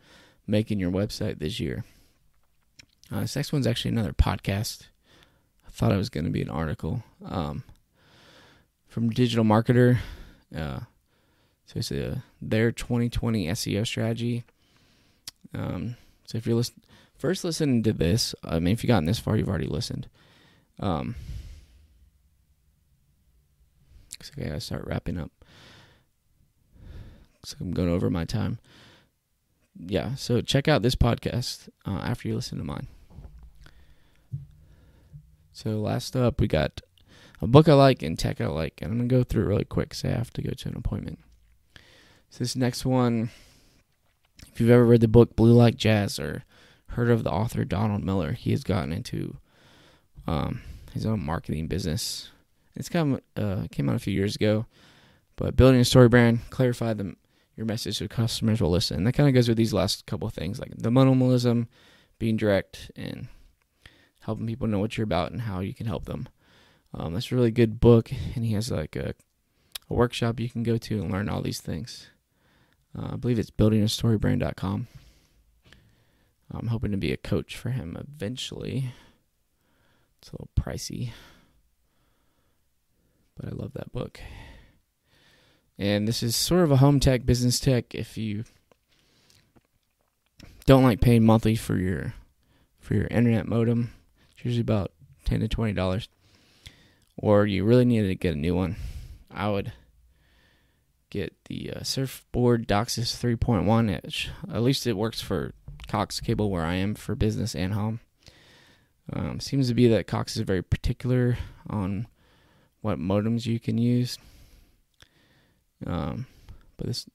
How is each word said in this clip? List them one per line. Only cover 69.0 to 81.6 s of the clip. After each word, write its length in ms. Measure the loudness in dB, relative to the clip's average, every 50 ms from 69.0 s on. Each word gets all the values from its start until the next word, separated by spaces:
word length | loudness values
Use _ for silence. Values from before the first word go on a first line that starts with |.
| -8 -8 -8 -10 _ _ _ _ _ _ _ _ _ _ _ -18 -10 _
a 40 | 0
workshop 460 | 2 2 2 0 -2 -2 -2 -2 -2
you 100 | -6 -6
can 120 | -4 -4
go 160 | -2 0 0
to 240 | -2 -2 -4 -6 -4
and 100 | -4 -2
learn 180 | -4 -4 -2 -2
all 120 | -4 -4
these 200 | -4 -4 -6 -6
things. 460 | -8 -8 -8 -8 -8 -12 -14 -18 -20 -20 _ _ _ _ _ _ _ _ _ _ _ _ _ _ _ _ _
Uh, 160 | -12 -10 -8 -10
I 20 |
believe 240 | -6 -2 -2 0 0
it's 100 | -2 -4
building 320 | 0 4 4 4 6 4 2
a 40 |
story 300 | 2 0 0 0 2 2
brand 240 | 2 2 0 0 0
dot 140 | -2 -4 -6
com. 320 | -6 -6 -6 -4 -6 -6 -10 _ -20 -20 -20 _ _ _ _ _ _ _ _ _ _ _ _ -20 _ _ _ _ _ _ _ _ _ _ _ _ _ _ _
I'm 160 | -12 -8 -6
hoping 240 | -4 -4 -2 -2 -2
to 60 | -2
be 140 | -2 -2 -2
a 60 | -4
coach 380 | -4 _ -2 -2 -2 -2 -6 -14
for 140 | -10 -8 -8
him 260 | -6 -6 -8 -8 -10 -12
eventually. 920 | -12 -14 -12 -10 -10 -8 -8 -8 -10 -12 -10 -10 -8 -6 -4 -4 -6 -6 -8 -14 -20 -20 _ _ _ _ _ _ _ _ _ _ _ _ _ _ _ _ _ _ _ _ _
It's 120 | _ -20 -20
a 40 | -16
little 160 | -16 -16 -2 _ -2
pricey, 520 | -2 -2 -6 -8 -8 -10 -8 -6 -6 -8 -8 -14 -20 -20 -20 _ _ _ _ _